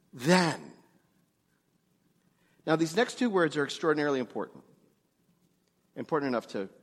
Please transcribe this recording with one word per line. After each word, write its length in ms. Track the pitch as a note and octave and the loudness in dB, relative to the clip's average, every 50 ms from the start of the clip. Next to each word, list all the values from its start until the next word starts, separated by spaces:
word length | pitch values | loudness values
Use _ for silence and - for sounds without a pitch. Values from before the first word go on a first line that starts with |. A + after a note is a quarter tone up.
| _ _ | _ _
then. 480 | - C3 A#2+ D#3 F3+ F#3 F3 D#3+ - - D2 C2+ - - _ _ _ _ _ _ _ _ _ _ _ _ _ _ _ _ _ _ _ _ _ _ _ _ _ _ _ _ _ _ _ _ _ _ _ _ - | -14 -4 2 4 4 4 4 2 0 -4 -10 -16 -20 -20 _ _ _ _ _ _ _ _ _ _ _ _ _ _ _ _ _ _ _ _ _ _ _ _ _ _ _ _ _ _ _ _ _ _ _ _ 0
Now, 100 | D3+ D#3 | 0 2
these 200 | D#3+ E3 D#3 E3 | 2 2 0 2
next 240 | G#3 B3+ - - - | 0 0 0 0 -2
two 100 | B3 A#3+ | -2 2
words 260 | F#3+ F#3 E3 D3+ C#3+ | 2 2 2 2 0
are 80 | D3+ C#3 | -2 -4
extraordinarily 560 | - - - - D#3+ D3+ D3+ D3 D3 C#3 C3 | -4 -4 -4 0 0 0 2 2 0 0 0
important. 440 | A#2+ - - A2+ E2 - - C2 - _ - _ _ _ _ _ _ _ _ _ _ _ _ _ _ _ _ _ _ _ _ _ _ _ - | -2 -4 -6 -8 -8 -8 -10 -20 -20 _ -20 _ _ _ _ _ _ _ _ _ _ _ _ _ _ _ _ _ _ _ _ _ _ _ -12
Important 340 | C3 B2 - E3 D3 C#3+ C3+ | -12 -6 -2 -2 0 0 0
enough 180 | B2 A2 - | 0 -2 -2
to, 200 | - - G#2 G2 F#2 - - | -4 -6 -6 -6 -8 -10 -18